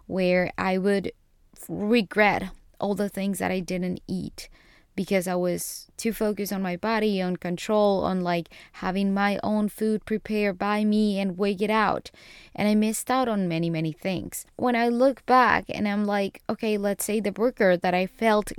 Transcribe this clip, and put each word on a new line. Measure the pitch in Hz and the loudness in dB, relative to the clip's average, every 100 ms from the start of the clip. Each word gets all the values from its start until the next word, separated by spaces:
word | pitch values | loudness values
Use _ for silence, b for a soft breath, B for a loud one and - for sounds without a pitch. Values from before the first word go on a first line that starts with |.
| - | -6
where | 185 180 180 180 - | -2 2 2 0 -2
I | 185 185 | -2 0
would | 196 196 - - _ _ _ - - | 2 0 -2 -10 _ _ _ -20 -10
regret | 170 208 240 180 214 208 - 190 - - - | -4 2 2 2 2 4 2 -4 -10 -20 -6
all | 202 196 | -2 -2
the | 202 | -2
things | - 196 190 | -4 -4 -2
that | 185 | -2
I | 185 | -2
didn't | 170 180 180 180 - | -4 -4 -4 -6 -6
eat | 180 - - - b b b b - | -8 -8 -12 -20 b b b b -8
because | 180 196 180 | 0 0 0
I | 180 | 0
was | 180 175 - - - - | -2 -2 -6 -12 -16 -6
too | 233 | -4
focused | 208 214 208 196 | -2 -2 -2 -4
on | 196 | -4
my | 185 175 | -4 -4
body, | 214 220 214 190 | -2 0 2 2
on | 180 175 | 0 -2
control, | 175 175 - 214 208 190 | -4 -6 0 2 4 4
on, | 170 185 | 0 0
like, | 180 175 165 B B | 0 -2 -4 B B
having | - 185 185 196 | -8 -4 0 0
my | 196 202 196 | 2 0 0
own | - 214 208 | -2 0 -2
food | - 220 214 - | -2 -2 -2 -2
prepared | 214 - 214 208 185 | -6 -2 -2 0 -2
by | 202 208 | -2 0
me | 214 214 214 196 | 2 4 2 2
and | 196 175 | -2 -2
wait | 202 185 | -2 0
it | 208 | 0
out. | 220 208 - - B B B B - | 2 2 0 -6 B B B B -2
And | 208 | 2
I | |
missed | 214 214 214 - | 4 2 -2 -2
out | 262 247 | 0 2
on | 202 185 | 0 0
many, | 165 170 | 0 0
many | 160 160 | 0 -2
things. | 151 190 - 170 - - - | -4 -4 -4 -6 -12 -14 -4
When | 247 233 | 0 2
I | 240 | 2
look | 240 262 254 - | 4 2 2 4
back | 254 226 - - | 6 6 4 0
and | - 208 | -4 -2
I'm | 202 208 | -2 0
like, | 202 196 - - | 0 -2 -6 -8
okay, | 214 226 208 | -4 -2 0
let's | 202 196 - | -2 -2 -2
say | 214 | -2
the | 202 | -2
burger | 190 240 - 196 180 | 0 -2 2 4 4
that | 185 | 2
I | 180 185 | 0 -2
felt | - 226 214 208 | 0 2 2 0